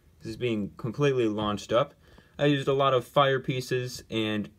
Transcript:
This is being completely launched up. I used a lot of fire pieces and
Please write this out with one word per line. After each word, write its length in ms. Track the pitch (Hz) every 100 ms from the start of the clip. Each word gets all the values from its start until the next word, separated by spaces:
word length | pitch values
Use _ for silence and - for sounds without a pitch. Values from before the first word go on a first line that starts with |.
| _ _
This 100 | 113
is 60 | 110
being 340 | 123 110 95 -
completely 500 | 117 104 143 131 113
launched 420 | 104 104 101 -
up. 220 | 110 143 _ - - _ -
I 80 | 147
used 200 | 143 135
a 60 |
lot 220 | 139 135
of 120 | 131 120
fire 340 | 151 139 135
pieces 640 | 131 127 123 127 123 - -
and 380 | 113 107 107 98